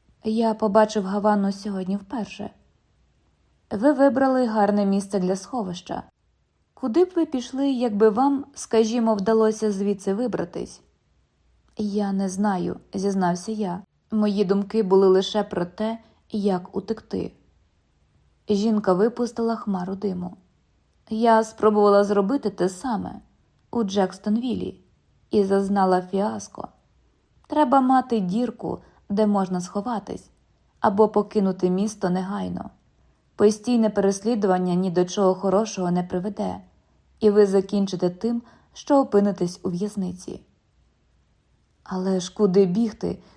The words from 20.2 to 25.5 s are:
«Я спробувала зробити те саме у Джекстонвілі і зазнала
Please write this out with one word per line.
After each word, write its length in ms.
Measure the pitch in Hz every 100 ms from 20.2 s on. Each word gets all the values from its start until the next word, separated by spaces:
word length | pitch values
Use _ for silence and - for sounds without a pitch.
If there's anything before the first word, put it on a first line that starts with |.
| 180 - _ _ _ _ _ _ -
«Я 340 | 220 233 226
спробувала 600 | 220 - 214 214 208 202
зробити 460 | 202 202 196 277 214
те 180 | - 180
саме 520 | 185 262 208 185 - - _ _ _ _
у 140 | 240
Джекстонвілі 960 | 208 196 190 - 208 220 254 196 185 - _ _ _ _ _
і 140 | 214
зазнала 580 | 196